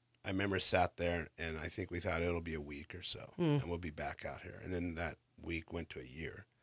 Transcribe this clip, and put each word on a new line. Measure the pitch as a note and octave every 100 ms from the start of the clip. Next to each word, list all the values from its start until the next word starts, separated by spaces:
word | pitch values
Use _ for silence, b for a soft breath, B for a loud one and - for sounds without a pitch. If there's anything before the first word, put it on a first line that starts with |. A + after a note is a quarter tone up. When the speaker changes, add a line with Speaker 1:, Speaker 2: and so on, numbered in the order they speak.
| _ _ G2+
Speaker 1:
I |
remember | F#2+ G2+ F#2
sat | - F#2 F2+ -
there, | F2 F2 D#2+ -
and | E2 D#2+
I | E2
think | - F#2
we | F2
thought, | F#2 E2+
"It'll | F2 E2+
be | E2
a | D#2
week | D2 D2 D2+
or | F2
so, | - - - -
Speaker 2:
Mm. | E3 D3
Speaker 1:
and | E2+
we'll | E2+
be | F2
back | D#2 C#2+ D2 D2+
out | C2+
here." | - -
And | -
then | F2+ F2 E2
that | E2 D2 _ -
week | E2 E2 -
went | F2 D#2
to | C#2
a | B1+
year. | C#2 D#2 - - _